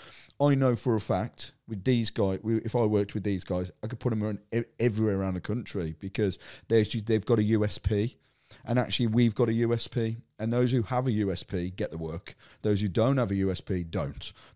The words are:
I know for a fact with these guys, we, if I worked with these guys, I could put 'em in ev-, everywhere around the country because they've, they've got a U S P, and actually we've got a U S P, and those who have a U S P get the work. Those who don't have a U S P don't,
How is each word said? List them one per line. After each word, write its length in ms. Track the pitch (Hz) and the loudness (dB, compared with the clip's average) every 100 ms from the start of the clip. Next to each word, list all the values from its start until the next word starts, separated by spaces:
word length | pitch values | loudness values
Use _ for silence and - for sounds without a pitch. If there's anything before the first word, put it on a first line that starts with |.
| - - - - | -14 -20 -14 0
I 160 | 143 135 | 4 4
know 220 | 131 120 | 4 2
for 180 | 127 110 | 2 0
a 40 | |
fact 500 | - 92 107 - - - - | 2 0 -2 -6 -14 -14 -10
with 160 | 107 | -4
these 260 | 113 120 113 | 0 2 2
guys, 300 | - 98 95 | 0 0 0
we, 160 | 107 110 | 0 -2
if 160 | 127 | 0
I 100 | 120 | 2
worked 320 | 107 104 101 107 | 2 2 0 -2
with 80 | |
these 200 | 101 95 | -2 -2
guys, 260 | - 90 90 - | -2 -4 -4 -8
I 40 | 117 | -10
could 120 | 117 | -4
put 140 | 123 | -2
'em 100 | 110 | 0
in 160 | 107 101 - | -2 -6 -4
ev-, 120 | 117 113 - | -4 -4 0
everywhere 380 | 120 107 110 98 | 0 2 2 2
around 160 | 95 | 0
the 80 | 92 | -2
country 540 | - 117 - 104 80 80 | -4 -6 -4 -4 -6 -6
because 400 | 98 - 101 - - - - | -6 0 0 -2 -10 -16 2
they've, 360 | 113 104 113 104 | 4 4 0 0
they've 200 | 110 95 | 0 2
got 140 | 113 | 2
a 40 | |
U 220 | 104 107 104 | 4 2 0
S 120 | - | -2
P, 380 | - 104 117 - _ _ _ - | 0 0 0 -6 _ _ _ -16
and 160 | - 123 | -2 -2
actually 280 | - - 117 | 0 0 2
we've 280 | 117 117 107 | 4 4 4
got 140 | 117 | 2
a 40 | |
U 200 | 113 117 | 2 0
S 160 | 113 - | 0 -2
P, 260 | 123 113 113 - - | -4 -2 -4 -10 -8
and 140 | 113 | -2
those 180 | 120 123 | 2 2
who 120 | 127 | 2
have 240 | 104 127 131 | 0 -2 0
a 40 | |
U 220 | 107 98 | 0 0
S 100 | 90 | -2
P 280 | - 92 90 | -4 -4 -4
get 200 | 95 95 | -4 -6
the 60 | 82 | -4
work. 380 | 80 78 - - - - | -6 -8 -10 -18 -20 -6
Those 180 | 107 101 | 0 0
who 80 | 104 | 0
don't 300 | 101 120 135 | 2 2 2
have 140 | 107 | 0
a 40 | 98 | 0
U 160 | 98 | 0
S 80 | 90 | -2
P 240 | - 92 | -4 -4
don't, 480 | 85 82 69 - - - - | -4 -6 -6 -8 -14 -16 -14